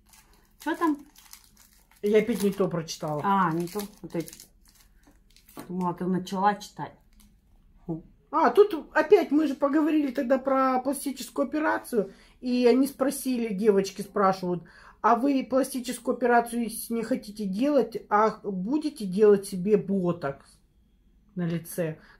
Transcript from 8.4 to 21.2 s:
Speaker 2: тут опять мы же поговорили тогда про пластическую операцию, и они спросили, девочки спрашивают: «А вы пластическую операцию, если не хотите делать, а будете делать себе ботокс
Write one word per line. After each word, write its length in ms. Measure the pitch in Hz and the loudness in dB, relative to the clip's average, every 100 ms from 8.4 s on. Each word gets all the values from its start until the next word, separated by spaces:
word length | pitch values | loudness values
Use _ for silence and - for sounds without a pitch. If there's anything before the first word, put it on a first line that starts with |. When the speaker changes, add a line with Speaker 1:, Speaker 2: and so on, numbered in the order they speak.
| 285 | 4
Speaker 2:
тут 240 | 294 403 311 226 | 6 4 4 -4
опять 380 | 302 - 415 285 | 0 4 4 4
мы 160 | 285 302 | 0 0
же 80 | |
поговорили 560 | 269 277 294 302 311 285 | 0 0 2 2 2 0
тогда 240 | 247 240 262 | -2 0 0
про 420 | 269 269 262 254 | 2 2 2 0
пластическую 680 | 254 277 285 254 233 - 277 | -2 -4 -6 -8 -8 -4 -4
операцию, 640 | 302 311 320 - 240 180 - - - | -2 -2 -2 -4 -2 -2 -6 -20 -12
и 240 | 247 247 247 | -4 2 4
они 200 | 247 277 | 4 2
спросили, 680 | - 262 277 262 247 226 | 0 -2 -2 -4 -2 -2
девочки 480 | 185 220 196 190 - | 0 2 4 2 -6
спрашивают: 640 | 202 - 190 190 180 175 - - - - | -6 0 2 2 -2 -6 -8 -20 -20 -2
«А 160 | 214 233 | 0 2
вы 260 | 277 269 220 | 2 0 0
пластическую 680 | 262 277 262 240 240 - | -2 -2 -4 -8 -8 -6
операцию, 500 | 233 247 240 233 233 | -2 2 2 2 -4
если 280 | 220 - - | -6 -8 -6
не 100 | 233 | -6
хотите 440 | 220 262 - 202 202 | -4 -6 -6 -8 -6
делать, 500 | 190 277 285 226 - - | -2 2 2 0 -4 0
а 280 | 208 220 214 | 2 2 0
будете 640 | 208 190 190 311 302 285 202 | -8 -6 -4 -2 -4 -8 -4
делать 400 | 180 214 202 196 | 4 6 6 2
себе 320 | 185 180 202 | -4 2 2
ботокс 800 | - 196 175 175 139 - - _ _ _ _ _ _ _ | 2 -2 0 -2 -6 -10 -16 _ _ _ _ _ _ _